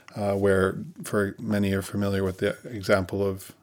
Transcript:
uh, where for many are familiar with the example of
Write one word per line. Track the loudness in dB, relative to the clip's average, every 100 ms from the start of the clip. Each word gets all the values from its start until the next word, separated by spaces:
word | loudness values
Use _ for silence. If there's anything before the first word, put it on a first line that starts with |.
| -16
uh, | -4 -2
where | 2 4 6 4 0 -8 -12
for | -4 0 0 -2
many | -2 0 2
are | 0
familiar | -2 -2 -2 0
with | -2 0
the | -2 -2 -8
example | -8 2 2 2 -2 -2
of | -4 -10 -20